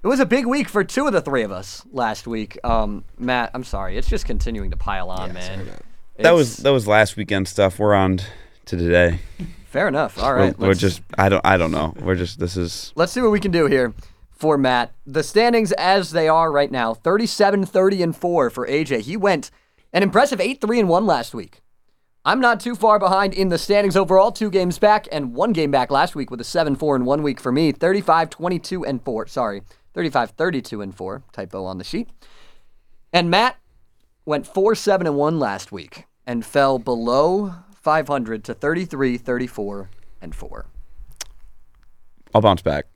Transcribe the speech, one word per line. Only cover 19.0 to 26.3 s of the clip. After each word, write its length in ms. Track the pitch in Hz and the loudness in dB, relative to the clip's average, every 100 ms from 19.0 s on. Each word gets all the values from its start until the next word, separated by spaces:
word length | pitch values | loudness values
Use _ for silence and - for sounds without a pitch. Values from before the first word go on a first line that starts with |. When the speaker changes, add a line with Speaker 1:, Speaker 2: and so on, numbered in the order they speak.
Speaker 1:
He 160 | 107 202 | -4 -2
went 340 | 196 165 - _ _ _ _ | 0 0 -4 _ _ _ _
an 80 | 175 | 0
impressive 360 | 196 214 285 220 | 2 4 4 2
eight, 220 | 208 269 | -4 -4
three, 180 | 208 240 | 0 2
and 80 | 190 | 4
one 180 | 170 214 | 2 2
last 260 | 143 117 | 0 -2
week. 300 | 123 90 _ _ _ _ _ _ _ 143 | -10 -14 _ _ _ _ _ _ _ -2
I'm 140 | 220 | 2
not 200 | 247 226 | 2 0
too 140 | 240 | -4
far 240 | 226 202 208 | 0 4 4
behind 340 | 185 190 202 | 4 2 0
in 160 | 190 190 | 0 0
the 80 | 170 | 0
standings 400 | - 208 202 185 | 2 2 4 2
overall, 360 | 190 190 208 | 4 6 6
two 180 | - 214 | 2 -2
games 280 | 190 180 170 | 0 0 2
back 300 | 208 214 - | 4 4 0
and 220 | 151 135 | -6 -6
one 200 | 120 214 | -2 0
game 160 | 175 151 | 0 2
back 200 | 139 123 | 2 2
last 240 | 139 175 | 2 0
week 160 | 151 131 | -2 -8